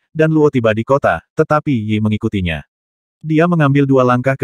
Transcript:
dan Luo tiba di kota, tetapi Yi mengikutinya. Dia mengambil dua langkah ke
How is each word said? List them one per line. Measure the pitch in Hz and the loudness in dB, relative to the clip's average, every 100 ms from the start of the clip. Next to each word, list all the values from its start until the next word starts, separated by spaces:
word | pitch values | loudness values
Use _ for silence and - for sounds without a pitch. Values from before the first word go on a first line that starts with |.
| _ | _
dan | 156 156 156 | -2 0 2
Luo | 147 | 2
tiba | 131 113 107 | 2 0 -2
di | |
kota, | 113 135 110 82 - | 0 0 0 -2 -6
tetapi | - 156 151 156 | -4 0 0 -2
Yi | 127 107 107 | -4 -2 -2
mengikutinya. | 107 107 113 101 87 78 - _ _ _ _ _ | -2 -2 -4 -4 -4 -6 -12 _ _ _ _ _
Dia | 156 156 175 | -4 0 2
mengambil | 170 147 139 139 | 2 2 2 2
dua | 135 | 2
langkah | 127 123 127 | 2 0 -2
ke | 135 | -2